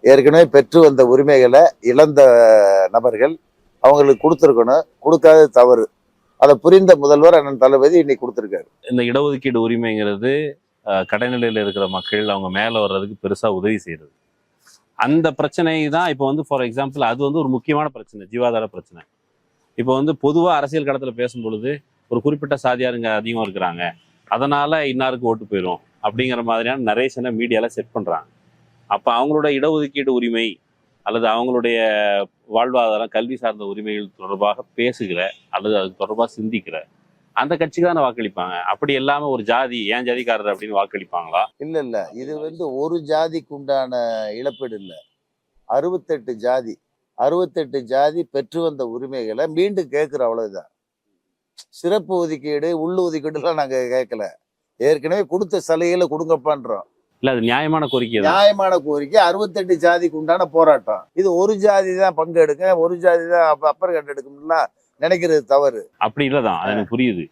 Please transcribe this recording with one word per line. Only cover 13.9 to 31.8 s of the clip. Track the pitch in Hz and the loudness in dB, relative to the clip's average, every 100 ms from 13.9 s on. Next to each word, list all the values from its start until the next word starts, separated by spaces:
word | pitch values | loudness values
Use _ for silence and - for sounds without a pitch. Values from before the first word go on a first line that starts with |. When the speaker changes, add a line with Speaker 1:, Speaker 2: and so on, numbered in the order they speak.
| 80 76 _ _ _ _ _ _ _ _ | -16 -18 _ _ _ _ _ _ _ _
Speaker 2:
அந்த | _ 120 156 165 | _ 0 0 0
பிரச்சனை | 135 151 - 165 160 151 | -2 -6 -2 -2 -2 -2
தான் | 156 175 | -2 -4
இப்ப | 139 135 | -4 -4
வந்து, | 143 | -4
for | 151 139 | -4 -4
example, | 123 117 135 139 | -4 -6 -8 -4
அது | 123 120 | -4 -2
வந்து | 143 151 | -2 -2
ஒரு | 135 | -2
முக்கியமான | 127 - 151 151 | -4 -2 -4 -4
பிரச்சனை, | 127 107 107 95 | -10 -20 -20 -12
ஜீவாதார | 113 123 117 110 | -4 -2 -2 -6
பிரச்சனை. | 90 - 87 _ _ _ _ _ _ _ - | -12 -20 -20 _ _ _ _ _ _ _ -8
இப்ப | 120 | -2
வந்து | 131 147 151 | 0 -2 -2
பொதுவா | 139 151 175 160 | 0 0 0 0
அரசியல் | 143 156 | -2 -4
களத்துல | 143 139 131 | -4 -6 -6
பேசும் | 117 123 123 | -6 -8 -6
பொழுது | 110 110 120 143 _ _ _ | -8 -8 -8 -10 _ _ _
ஒரு | 120 | -4
குறிப்பிட்ட | 143 147 143 143 | -2 -4 -4 -4
சாதியாருங்க | 135 123 127 120 117 | -2 -2 -4 -4 -4
அதிகமா | 107 110 117 | -4 -4 -6
இருக்கிறாங்க, | 107 95 92 87 87 85 _ _ _ | -6 -4 -6 -4 -10 -10 _ _ _
அதனால | 113 139 143 147 160 | -4 -2 -2 -2 -2
இன்னாருக்கு | 147 127 131 127 120 | -2 -4 -4 -4 -4
ஓட்டு | 113 | -4
போயிரும் | 107 101 92 87 _ _ | -4 -6 -4 -8 _ _
அப்படிங்கிற | 107 110 131 123 | -8 -4 -4 -4
மாதிரியான | 117 113 117 135 117 | -4 -4 -4 -4 -2
நரேஷனை | 107 131 - 123 113 | -2 -2 -4 -8 -4
மீடியால | 120 113 113 | -2 -2 -2
செட் | - 101 | -8 -10
பண்றாங்க. | 117 90 82 - _ _ _ _ _ _ | -8 -6 -8 -10 _ _ _ _ _ _
அப்ப | 101 - | -4 -2
அவங்களோட | 120 139 151 151 | -2 0 -2 -2
இடஒதுக்கீடு | 139 147 156 143 143 135 | -2 -2 -2 -4 -6 -2
உரிமை | 123 120 113 113 95 _ _ _ _ - | -2 -2 -2 -4 -8 _ _ _ _ -8
அல்லது | 113 113 | -4 -2
அவங்களுடைய | 110 123 123 117 117 | -2 -2 -2 -2 -2